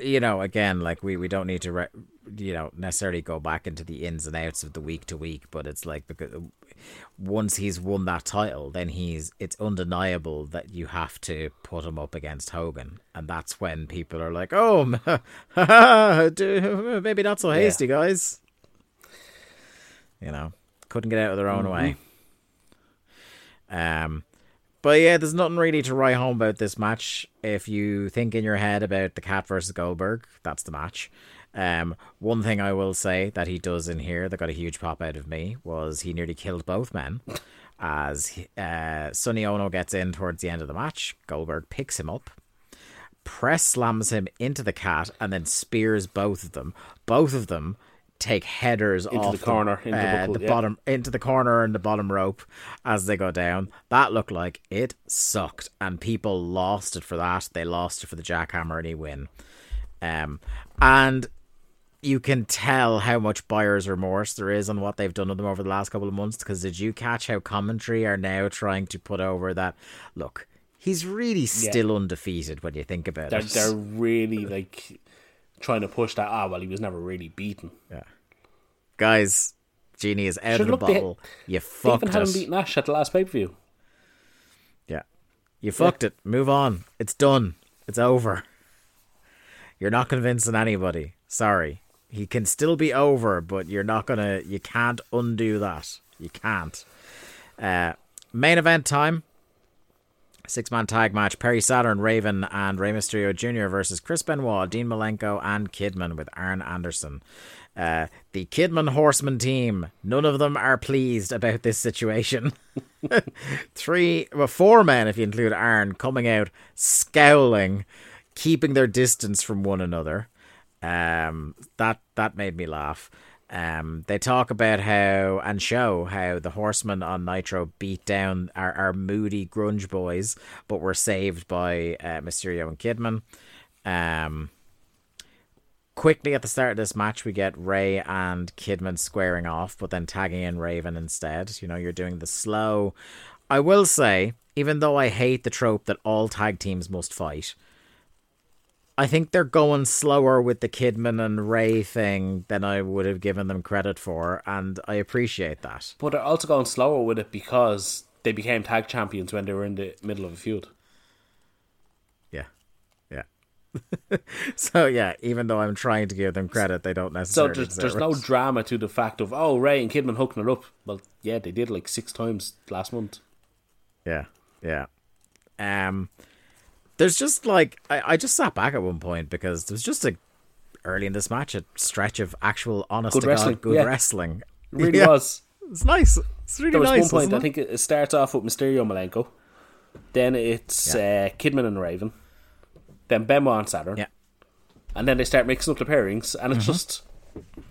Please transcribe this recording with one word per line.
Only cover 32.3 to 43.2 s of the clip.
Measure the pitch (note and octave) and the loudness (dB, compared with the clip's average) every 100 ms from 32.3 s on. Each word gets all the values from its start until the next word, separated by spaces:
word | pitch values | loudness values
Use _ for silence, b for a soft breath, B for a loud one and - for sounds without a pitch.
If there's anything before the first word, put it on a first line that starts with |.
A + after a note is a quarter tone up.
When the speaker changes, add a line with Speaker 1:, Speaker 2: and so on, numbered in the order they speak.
| A#2 | 0
Speaker 1:
thing | G#2+ G#2 | 2 0
I | G2 | 0
will | G2 F#2+ | 0 0
say | F#2 G2 F#2 F#2+ | -2 -2 0 -2
that | F#2+ E2+ | -2 -4
he | F2+ | -4
does | F2+ F2 E2 | -4 -4 -4
in | E2 | -6
here | D2+ F2 F#2 | -4 -4 -4
that | F#2 | -4
got | E2 | -6
a | |
huge | D#2 E2+ D#2+ | -4 -8 -6
pop | E2 D#2+ | -8 -6
out | D#2+ D2+ | -8 -8
of | C#2+ | -10
me | D#2+ F2 A#2+ | -8 -8 -10
was | - D#2+ D#2 D#2 | -8 -6 -6 -6
he | F#2 | -8
nearly | E2+ E2+ E2 | -6 -6 -8
killed | G2+ F2 E2 | -8 -8 -6
both | F#2 B2 | -6 -4
men. | G2 C2+ A2+ - | -8 -8 -10 -12
<laughs> | - - - - - | -14 -14 -20 -20 -10
As, | E2 D2+ C#2+ C#2+ - - - - | -6 -4 -4 -4 -8 -10 -14 -10
uh, | F2+ E2 D#2+ D#2 D2+ | -6 -6 -6 -6 -6
Sonny | - A#2+ A2+ G#2+ | -6 -4 -2 0
Ono | G#2 G2+ | -2 -2
gets | F2+ F2 | -4 -4
in | G2 F2+ | -2 -4
towards | E2 F#2 E2+ | -4 -6 -6
the | F2+ | -6
end | E2+ | -6
of | D2+ | -8
the | |
match, | D#2 D3 - - - - | -8 -8 -8 -10 -12 -10
Goldberg | D2+ D#2+ D#2+ D#2+ | -8 -6 -8 -8
picks | - C3+ - | -10 -8 -8
him | D#2+ | -8
up, | G2+ - - _ _ B B B B B B | -10 -12 -20 _ _ B B B B B B